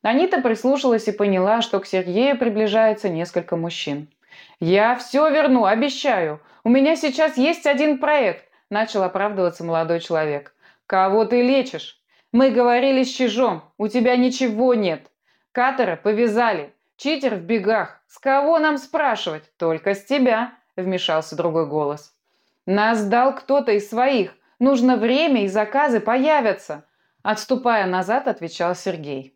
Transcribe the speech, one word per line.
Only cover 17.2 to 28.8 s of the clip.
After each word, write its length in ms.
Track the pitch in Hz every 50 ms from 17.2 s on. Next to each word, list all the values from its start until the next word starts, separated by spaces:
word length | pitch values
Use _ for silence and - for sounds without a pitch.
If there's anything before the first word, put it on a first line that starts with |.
| 277 254 208
в 60 | 185
бегах. 600 | 165 170 233 226 185 202 226 214 170 - - _ _ _
С 120 | - -
кого 400 | - 269 269 277 285 294 330 320
нам 180 | 302 311 294 277
спрашивать? 680 | 262 - - 320 302 277 226 196 - 180 156 156 151 _ _ _
Только 380 | 175 165 160 160 160 196 196
с 80 | 196 -
тебя", 500 | - 269 285 254 247 226 220 240 247 - _ _ _ _
вмешался 640 | - 185 185 185 180 - - 165 160 156 - - 151
другой 280 | 170 170 156 165 160 143
голос. 460 | 143 156 147 143 147 147 - _ _ _ _ _ _ _ _ _ _ _ _
"Нас 340 | - 190 202 214 220 233 220
сдал 360 | 208 202 220 240 247 269 269
кто-то 360 | 269 - - 269 285 - -
из 180 | 208 208 202 208
своих. 440 | - 226 247 269 277 240 185 - - _ _ _ _ _
Нужно 380 | 240 262 277 254 233 254 254 220
время, 480 | 214 233 247 277 320 330 277 233 202
и 20 | 196
заказы 540 | 185 214 214 208 214 269 294 294 233 214
появятся", 840 | - 220 233 262 262 302 311 294 247 220 185 - - - 156 147 - _ _ _ _ _ _ _ _
отступая 640 | 196 214 214 - - 262 254 254 247 233 214 196
назад, 420 | 180 180 185 185 180 220 277 269 180
отвечал 480 | 165 - 170 165 - - 175 170 180
Сергей. 580 | 175